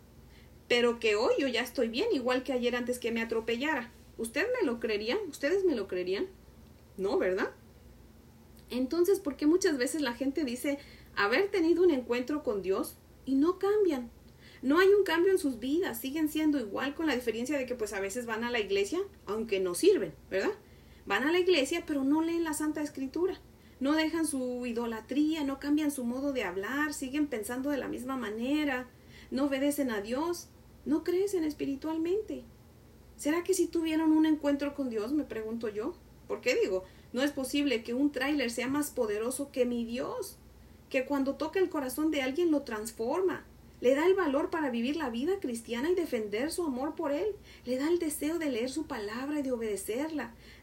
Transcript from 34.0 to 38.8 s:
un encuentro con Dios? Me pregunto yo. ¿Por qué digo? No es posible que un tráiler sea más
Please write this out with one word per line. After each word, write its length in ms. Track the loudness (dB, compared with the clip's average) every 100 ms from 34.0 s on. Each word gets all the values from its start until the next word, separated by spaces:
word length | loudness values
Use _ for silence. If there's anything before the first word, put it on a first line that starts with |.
| 4
un 120 | 6 6
encuentro 480 | 4 2 0 0
con 160 | -2 -4
Dios? 220 | -2 -2
Me 140 | -2 -2
pregunto 420 | -6 -6 -4 -4
yo. 300 | -4 -6 -8 -14 -20 -8
¿Por 100 | -4
qué 160 | 0 2
digo? 300 | 2 0 -4 -14 -8
No 120 | -2
es 80 | 0
posible 520 | -2 -2 0 0 0
que 100 | -2
un 200 | 0 0
tráiler 380 | 0 0 0 0
sea 180 | -2 -2
más 220 | -2